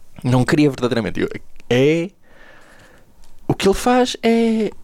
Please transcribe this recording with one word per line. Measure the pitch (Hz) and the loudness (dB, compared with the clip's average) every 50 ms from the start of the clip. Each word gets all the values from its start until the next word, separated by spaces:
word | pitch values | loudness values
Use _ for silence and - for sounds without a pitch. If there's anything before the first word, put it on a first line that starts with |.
| - - - - | -20 -18 -14 -6
Não | - 127 123 127 123 | -2 0 2 2 2
cria | - 170 156 151 147 | 2 4 4 4 4
verdadeiramente. | 131 120 123 117 110 117 107 87 90 90 | 2 0 -2 -2 0 -2 -2 -2 -2 -2
Eu, | 87 85 - - - - - - - - | -4 -4 -4 -8 -14 -14 -16 -10 -4 0
é, | 120 123 135 147 160 170 165 196 _ _ - - - - - - - - - - - - - - - - - _ - - - - - - - | 2 2 4 4 2 0 -2 -6 _ _ -20 -20 -20 -20 -20 -20 -20 -20 -20 -20 -20 -20 -20 -20 -20 -20 -20 _ -20 -20 -18 -16 -16 -8 -4
o | - - | -4 -2
que | - - | 0 2
ele | 196 196 | 2 2
faz | - - 247 247 254 247 254 - - | 2 2 2 4 4 2 0 -2 -2
é | - 226 226 233 233 226 220 220 214 185 - - | 0 2 2 4 2 2 0 0 -2 -4 -6 -8